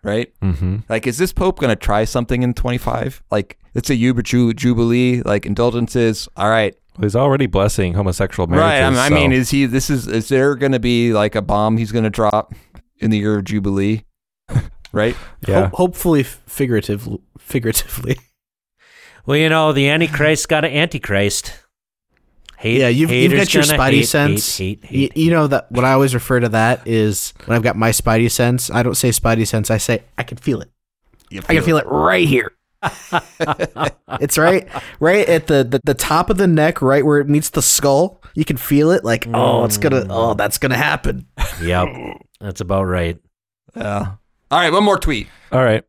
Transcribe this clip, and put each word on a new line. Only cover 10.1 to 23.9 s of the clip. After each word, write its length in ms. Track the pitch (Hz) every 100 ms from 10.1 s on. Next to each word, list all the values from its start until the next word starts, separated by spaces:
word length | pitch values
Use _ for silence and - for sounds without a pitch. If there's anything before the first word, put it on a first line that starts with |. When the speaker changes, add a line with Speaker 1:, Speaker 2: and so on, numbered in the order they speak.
| 113 107
Speaker 1:
there 260 | 135 139
gonna 240 | 131 135 131
be, 340 | 120 120 120
like, 200 | 107 104
a 60 | 110
bomb 360 | 95 104 107 113
he's 140 | 110
gonna 160 | 117 107
drop 440 | 101 107 104 - - _ - _ _
in 120 | 110
the 80 | 107
year 200 | 104 107
of 60 |
Jubilee? 580 | 98 107 98 98 101 110 - _ _ _ -
<laughs> 40 | - - - -
Right? 240 | 104 113 - - - -
Speaker 2:
Yeah. 200 | 95 95
Speaker 3:
Ho-, 60 |
hopefully 460 | - 180 180 180 151
f-, 200 | 127 - -
figurative-, 600 | - 135 110 - 104 117 107 _ -
figuratively. 800 | - 135 113 - - - - 127 _ _ _ _ _ _ _ - - -
Speaker 4:
Well, 140 | - 143
you 100 | 160
know, 240 | 160 156
the 160 | 139 139
Antichrist's 600 | 156 165 143 151 156 -
got 180 | 156
an 60 | 156
Antichrist. 800 | 143 160 - - 98 101 - - - _ _ _ _ _ _ _ _ - -
Hate, 220 | 110 120
Speaker 3:
Yeah, 80 | 127
you've, 240 | 123 160
you've 200 | 147 131
Speaker 4:
haters 60 | 143
Speaker 3:
got 160 | 190
your 100 | -
Speaker 4:
gonna 120 | 147 147
Speaker 3:
spidey 200 | 135